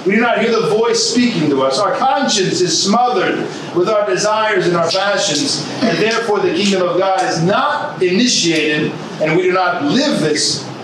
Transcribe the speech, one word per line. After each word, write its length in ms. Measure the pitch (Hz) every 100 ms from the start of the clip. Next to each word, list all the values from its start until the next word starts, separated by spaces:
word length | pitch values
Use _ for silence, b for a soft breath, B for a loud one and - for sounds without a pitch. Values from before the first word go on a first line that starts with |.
We 120 | 180 226
do 40 |
not 220 | 240 214
hear 80 | 220
the 160 | 226 -
voice 360 | 214 233 -
speaking 460 | - 247 247 170 147
to 120 | 135
us. 160 | - 131
Our 180 | 196 -
conscience 640 | 262 285 233 - 175 160
is 220 | 175 -
smothered 560 | 190 233 247 190 156 - - B B
with 140 | 170 185
our 160 | 208 202
desires 600 | 180 208 214 214 190 170
and 100 | 175
our 140 | 165
passions, 760 | 190 202 196 - 143 - - - -
and 160 | - 160
therefore 420 | 214 226 220 202
the 140 | 180
kingdom 280 | 165 202 190 175
of 120 | 175
God 260 | 190 190
is 180 | 180 170
not 600 | 170 233 277 294 - -
initiated, 920 | 180 190 247 - 170 156 151 151 151 - - -
and 140 | 156 165
we 80 |
do 80 | 185
not 320 | 185 180 175
live 360 | 143 214 294 214
this, 460 | 151 151 - - - -